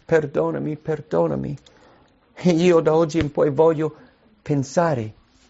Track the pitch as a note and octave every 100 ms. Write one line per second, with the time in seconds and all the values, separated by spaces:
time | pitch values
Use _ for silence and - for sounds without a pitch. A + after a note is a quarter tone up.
0 | - E3 D3 - D#3+ D3+ C#3+ D3+ - D3+
1 | - E3 E3+ C#3 C3+ C#3+ _ _ _ _
2 | _ _ _ - F3 E3 F3+ E3+ D#3 D#3
3 | E3 E3 D3+ - D3+ C3+ D#3+ D#3 D#3 -
4 | - _ _ _ - D3 C3 - E3+ C3
5 | A2 - _ _ _